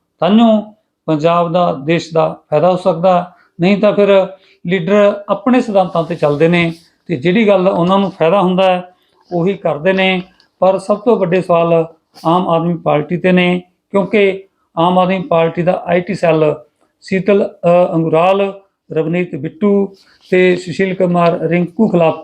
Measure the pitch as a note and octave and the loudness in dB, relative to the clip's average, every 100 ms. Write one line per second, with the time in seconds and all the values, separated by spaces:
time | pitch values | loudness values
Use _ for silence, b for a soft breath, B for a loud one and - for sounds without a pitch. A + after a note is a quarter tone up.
0 | _ - E3+ A3 A3+ G#3+ G#3 _ _ _ | _ -4 2 4 4 2 -2 _ _ _
1 | - D3+ E3 E3+ E3+ F3+ F3 D3+ C#3+ E3+ | -6 0 2 2 0 0 -2 -2 -4 -4
2 | - D#3+ D#3+ - - D3+ F3 F3+ F#3+ E3 | -2 -2 -2 -4 -4 0 0 0 -2 0
3 | F#3+ F3+ E3+ b b - F3+ G3 G#3 G3+ | 0 0 -2 b b -2 0 2 2 2
4 | G3+ G3 F#3+ B B B F3 F#3+ E3 G#3 | 4 2 0 B B B -6 -4 0 2
5 | G3+ G#3 - G3 B3+ B3+ A#3+ G3 F3+ E3+ | 2 0 -6 -4 0 0 2 0 0 -2
6 | D#3+ D#3+ D3 D3 E3 F3 E3 E3 b b | -4 -2 -2 2 2 2 0 -6 b b
7 | - C#3+ E3+ G#3+ G#3 F#3+ F#3 F#3 F3 G3 | -8 -4 0 2 2 2 2 0 0 0
8 | G3 - E3 G3 F3+ F#3 F#3+ F3+ - _ | -2 0 0 2 2 2 0 0 -6 _
9 | _ _ - F3 F3+ F#3 E3+ D3 F3 F#3+ | _ _ -8 -4 -2 -2 -4 -2 -2 0
10 | F#3+ F#3 F#3 b b - F#3 F#3+ - G3+ | 0 -2 -8 b b -2 0 0 -2 -2
11 | B3+ G3+ F3+ F#3 E3+ E3+ E3+ E3 D#3+ _ | 0 0 0 -2 0 0 2 0 -2 _
12 | _ - D#3+ - - E3 E3+ E3 D#3 D3 | _ -6 -2 0 0 -2 -2 -4 -2 -2
13 | D3 F3 F#3 F#3 F3 F3+ - _ _ G3+ | -2 -2 0 2 2 -2 -6 _ _ -4
14 | F#3 G#3+ G3 F#3+ - _ _ E3 F3 F3+ | 0 2 0 -2 -14 _ _ -2 0 2
15 | F3+ F#3+ - E3 E3 F3 F3 - F3 F3+ | 0 -2 -2 0 0 0 0 0 0 -4
16 | F3+ E3+ E3+ D#3+ D3+ C#3+ - _ _ _ | -2 -2 0 2 0 -2 -12 _ _ _
17 | - F#3+ F#3+ G3+ - - E3+ F3 F3+ E3 | -6 -4 0 0 0 -2 2 2 2 0
18 | D#3+ D#3 F3+ G3 G3 F#3+ _ _ - D#3 | 0 2 2 0 -2 -6 _ _ -8 -6
19 | D#3 F3 F3 C#3+ D#3+ - G#3 G3+ G3 b | -4 -4 -6 -8 -12 -2 0 0 -2 b
20 | b b - F#3 F#3 F3+ F3+ D#3 F#3+ F#3 | b b -2 2 2 0 -4 -4 -4 -2
21 | F3+ F3 E3+ - D#3+ F3 F3 - A3 F3 | 0 2 0 0 -2 -2 -2 -2 0 2
22 | D#3+ - | 0 -2